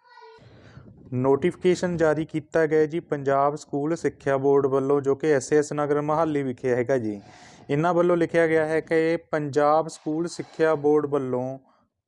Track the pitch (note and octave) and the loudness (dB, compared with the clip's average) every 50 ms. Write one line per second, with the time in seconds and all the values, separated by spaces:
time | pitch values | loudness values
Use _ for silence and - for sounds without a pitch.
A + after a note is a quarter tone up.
0 | A#4+ B4+ A4+ A#4 A#4 A4+ A4+ A4+ - - - - - - - - - - - - | _ _ -20 -20 -20 -20 -20 -20 -20 -20 -20 -20 -20 -20 -20 -20 -20 -20 -20 -20
1 | - - B2+ B2 B2+ C3+ C#3 C#3 D#3+ F3+ E3+ - - F#3 F3+ E3+ - F3+ F3 D#3 | -12 -8 -4 0 2 2 2 2 2 -2 -4 0 0 0 0 0 -2 -4 -2 0
2 | E3 D#3 D3+ D#3 D#3+ - - D#3 D3 - - E3 D#3+ D3+ D#3 D#3 D#3 D3 D#3 E3+ | 2 2 2 0 -2 -6 -8 -8 -8 -4 -2 0 0 2 2 2 2 0 -2 -6
3 | D#3+ - D#3 C#3+ C#3 C3+ C#3 C#3 C#3 D3 D3 D#3 - - - C#3+ C#3+ D#3 E3+ D#3+ | -6 -6 -6 -4 -2 0 0 2 2 0 -2 -4 -8 -8 -6 -4 -4 -4 -4 -4
4 | - C#3+ - - - C#3 C3+ C3+ C3+ C#3+ C#3 C#3 C#3 C3+ C3+ C3+ C3+ C3+ C#3+ C#3+ | -4 -4 -6 -4 -2 -2 0 2 2 4 4 4 4 2 0 0 0 0 0 0
5 | C3+ C#3 C#3 C#3 - D#3 D3+ C3 B2+ - D3+ D3+ C#3+ D3 D3 D3 D3 C#3+ D3 D3 | 0 0 -2 0 2 2 2 0 0 2 2 0 2 0 -2 -4 -2 0 0 0
6 | D3 D3 D3+ D#3 E3 D#3+ D3+ C#3+ C#3 C3 A#2+ - - B2+ A#2+ B2 A#2+ A2+ C#3 B2+ | 0 0 0 0 0 0 -2 -2 -2 -4 -6 -4 -2 0 0 0 0 0 0 0
7 | A2+ G#2+ G#2 G2+ G2 - - - - - - - - - C#3+ C#3+ D#3+ F3+ F3 E3+ | -2 -4 -6 -8 -12 -18 -20 -20 -20 -20 -20 -16 -8 -4 -2 0 0 2 2 2
8 | F3 F3 F3 E3+ E3 D#3+ - E3 E3 D#3+ D#3+ D#3+ D#3 D#3 D#3+ D#3+ D#3 - E3 D#3+ | 2 2 2 2 0 0 2 2 2 2 2 0 0 0 -2 -4 -2 0 0 0
9 | D#3+ E3 E3 E3 - _ - D#3 D3 C#3+ C3+ D3 D3 D3 D3+ D#3+ D#3 D#3+ - - | 2 2 0 -2 -4 _ -6 -6 -4 -2 0 2 2 4 4 2 0 -2 -8 -10
10 | - D#3 D3+ D#3+ E3+ E3 - - D#3 - - - D#3+ D#3+ D#3 D3 C#3+ D3 D3+ D3+ | -8 -6 -4 -4 -4 -6 -8 -10 -12 -10 -4 0 0 2 2 2 2 2 2 2
11 | D3 C#3 C#3+ D3 C3 B2+ B2 B2 B2+ C3 C3+ C3+ - _ _ _ _ _ _ _ | 2 0 -2 -4 -2 -4 -4 -4 -6 -6 -10 -12 -18 _ _ _ _ _ _ _
12 | _ | _